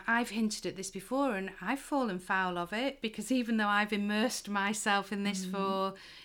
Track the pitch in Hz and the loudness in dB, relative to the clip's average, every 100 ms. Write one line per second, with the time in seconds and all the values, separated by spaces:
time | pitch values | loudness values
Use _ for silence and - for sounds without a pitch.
0 | - 233 240 214 214 214 185 180 190 196 | 2 2 2 0 0 0 -6 -6 -8 -8
1 | - 262 277 196 190 - 185 269 - 285 | -4 0 2 0 -4 -6 -4 -4 -2 0
2 | 240 185 - 190 185 175 175 214 269 269 | 0 -2 0 0 2 0 -2 -2 -2 -2
3 | 220 220 208 262 233 226 208 208 208 208 | -6 -4 0 2 2 2 4 4 4 2
4 | 202 208 247 - - 202 196 214 220 202 | 2 2 2 0 -2 0 0 0 2 2
5 | 196 208 202 190 185 196 196 190 190 190 | 2 -2 0 -2 -2 0 0 2 0 -4
6 | - - | -16 -18